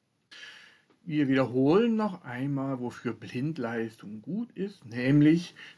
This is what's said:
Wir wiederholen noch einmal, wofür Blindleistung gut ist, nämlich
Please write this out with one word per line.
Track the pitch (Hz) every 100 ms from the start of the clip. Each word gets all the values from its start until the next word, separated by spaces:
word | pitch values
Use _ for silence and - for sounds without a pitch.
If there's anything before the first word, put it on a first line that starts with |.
| _ _ _ - - - - _ _ _
Wir | - 151 135
wiederholen | 135 127 127 135 180 233 220
noch | 214 185
einmal, | 131 123 139 139 135 131
wofür | 120 - 123
Blindleistung | 113 - 123 147 156 117 117 113 - 101 107
gut | 107 196 240
ist, | - 196 -
nämlich | 120 117 127 147 151 170 175 - -